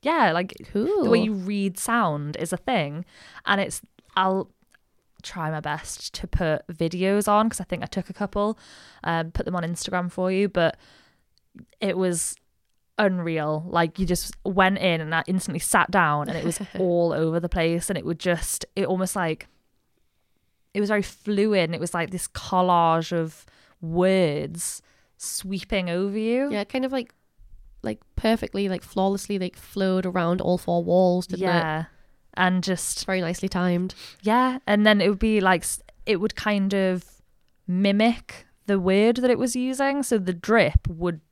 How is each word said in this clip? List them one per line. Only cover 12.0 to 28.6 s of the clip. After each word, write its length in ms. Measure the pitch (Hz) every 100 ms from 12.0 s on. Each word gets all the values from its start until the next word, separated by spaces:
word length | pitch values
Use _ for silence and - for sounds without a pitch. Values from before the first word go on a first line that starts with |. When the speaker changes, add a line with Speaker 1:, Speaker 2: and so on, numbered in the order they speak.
| 185 175 - - _ _ _ _ _ -
Speaker 1:
unreal. 640 | 208 185 170 160 151 156 170
Like, 300 | 170 170 175
you 80 | 180
just 300 | 175 - -
went 340 | 190 185 185 196
in 240 | 185 165
and 140 | 156 165
I 80 | -
instantly 320 | 185 - 165
sat 300 | - 208 160
down 400 | 196 160 147 147
and 80 | 165
it 60 | 170
was 140 | 165
Speaker 2:
<laughs> 200 | 196 180
Speaker 1:
all 320 | 185 175 170
over 260 | 147 160 165
the 100 | 170
place, 400 | 185 165 170 -
and 80 | 185
it 80 | -
would 140 | 165
just, 460 | 180 170 - - - -
it 100 | 196
almost, 300 | 185 185 208
like, 320 | 170 156 - _ _ _ _ _ _ _ _ _ _ _ _
it 60 | 196
was 80 | 208
very 120 | 214
fluid, 640 | 190 - - 202 214 202
and 100 | 165
it 60 | 165
was, 120 | 170
like, 180 | 175 170
this 160 | 185 -
collage 840 | - - 185 180 175 165 165 165
of 340 | 170 160 - - _ _ _
words 1000 | 165 170 185 190 170 147 147 165 - - _ _ _ _
sweeping 720 | - - 190 190 - 208 180
over 280 | 175 196 208
you. 340 | 220 247 277
Speaker 2:
Yeah, 120 | 208 -
kind 180 | 262 262
of, 60 |
like, 220 | 269 240 _ _ _ - - - -
like, 200 | - 214 _ -
perfectly, 520 | 220 226 - 202